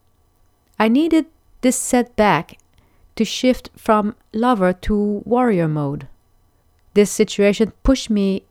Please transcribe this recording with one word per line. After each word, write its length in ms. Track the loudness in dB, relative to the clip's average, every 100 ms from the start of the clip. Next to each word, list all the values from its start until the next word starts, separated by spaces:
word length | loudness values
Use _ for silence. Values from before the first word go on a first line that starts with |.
| _ _ _ _ _ _ _ -2
I 80 | 0
needed 400 | 2 2 0 0 _ _ -2
this 140 | -2 -2
setback 840 | -2 -2 -2 0 2 0 -4 -18 _ _ _ _ _ -6
to 80 |
shift 460 | -4 0 0 0 -4 -10
from 380 | -2 0 0 -8 _
lover 400 | -4 0 0 0
to 480 | -2 -2 -2 -2 -4
warrior 440 | -2 0 0 0 -2
mode. 400 | -2 -4 -8 -12 -20 _ _ _ _ _ _ _ 2
This 160 | 2
situation 640 | 2 -2 2 0 2 -2 -2
pushed 260 | 0 0 0
me 340 | -2 0 -4 -6